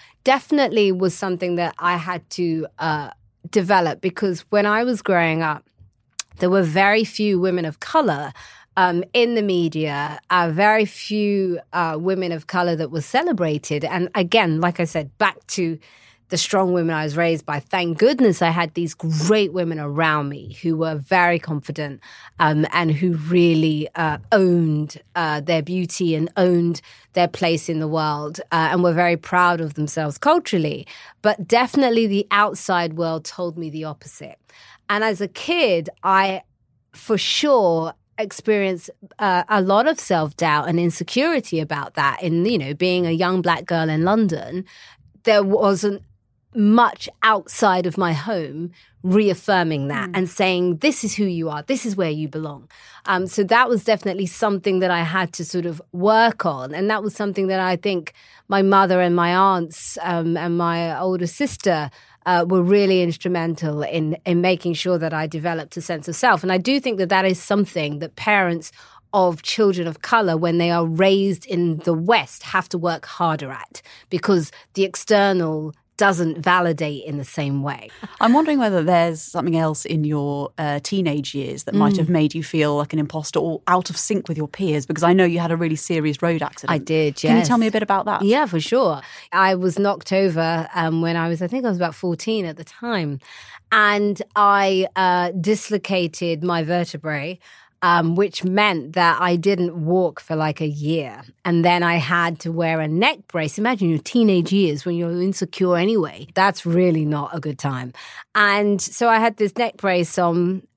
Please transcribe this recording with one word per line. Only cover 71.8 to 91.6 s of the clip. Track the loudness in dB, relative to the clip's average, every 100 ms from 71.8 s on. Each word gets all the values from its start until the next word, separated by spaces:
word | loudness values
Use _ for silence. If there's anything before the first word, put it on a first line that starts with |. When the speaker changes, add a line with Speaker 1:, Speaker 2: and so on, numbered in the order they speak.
Speaker 1:
the | -2
West, | 0 2 2 0 -10
have | -4 -4 -4
to | -4
work | -4 -6 -8
harder | -4 -2 -2 -6
at, | -12 -16 -20 -20 -20 _
because | -4 0 0 0 -10 _
the | -4
external | -4 -2 2 4 4 2 -2 -4 -6 -12 _ 2
doesn't | 2 4 0 -2
validate | 2 2 2 0 -4 -6
in | -8 -10
the | -8
same | -6 -4 -4
way. | -4 -8 -14 -18 -14 0
Speaker 2:
I'm | 4
wondering | 4 4 2
whether | 2 2
there's | 4 4 2 -2
something | -8 -4 0 0
else | 0 -2
in | -2 -2
your, | 0 -2 -2 -4 -8 -6
uh, | -4 -4
teenage | -2 -2 0 -2 -4
years | -6 -8 -8
that | -2
might | 2 4
Speaker 1:
Mm. | 2
Speaker 2:
have | 2
made | 2 2
you | 0
feel | -4 0 2 0
like | -2
an | -2
imposter | -4 -6 -4 -2
or | -2 -2 2
out | 2 0
of | -6
sync | -4 -4 -4
with | -6
your | -6
peers, | -4 -2 -2 -4
because | 0
I | 4
know | 4 4
you | 2
had | -2
a | -2
really | -2 -2
serious | -2 -2 -2 0
road | 0 -2
accident. | -4 -6 -4
Speaker 1:
I | -2
did, | 0 0 0 0
Speaker 2:
Can | 4 4
you |
tell | 4 2
Speaker 1:
yes. |
Speaker 2:
me | 2
a |
bit | 0
about | 0 0 0
that? | 0
Speaker 1:
Yeah, | 2 2 2
for | -2
sure. | 0 2 2 -2 -8 -20 -4
I | 2 4 4
was | 0 0
knocked | 0 -2 -2
over, | 2 2 2 0 -2 -4
um, | -2 0 0
when | 0 0
I | -2
was, | -2
I | -4
think | -2